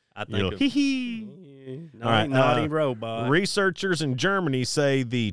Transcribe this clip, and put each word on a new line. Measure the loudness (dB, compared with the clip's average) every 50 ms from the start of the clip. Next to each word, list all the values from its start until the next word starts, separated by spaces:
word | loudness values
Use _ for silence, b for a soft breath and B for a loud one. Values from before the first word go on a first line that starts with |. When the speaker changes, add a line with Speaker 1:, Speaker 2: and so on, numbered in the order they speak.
| _ _ -12
Speaker 1:
I | -12
Speaker 2:
your | -10
Speaker 1:
think | -6 -2
Speaker 2:
little | -2 -2 -2 0
Speaker 1:
of | 0
Speaker 2:
hee | 0 0
hee. | 2 2 0 0 0 -2 -4 -6 -8 -8 -10 -12 -16 -18 -20 -20 -20 -18 -14
Speaker 1:
Yeah. | -12 -12 -12 -12 -14 -14
Naughty, | -6 -2
Speaker 2:
All | 2
right, | 2 2 2 2
Speaker 1:
naughty | 4 4 4 4 4 2 2
Speaker 2:
uh, | 0
Speaker 1:
robot. | 0 0 0 0 -2 -4 -6 -6 -4 -2 0 2
Speaker 2:
researchers | 2 2 2 0 0 2 0 0 0 -2 -2 -2 0 0
in | 0 -2 -2
Germany | 0 0 0 2 2 0 0 0 0 0
say | 0 0 2 2 4 4 2 0
the | 0 0 0 0 0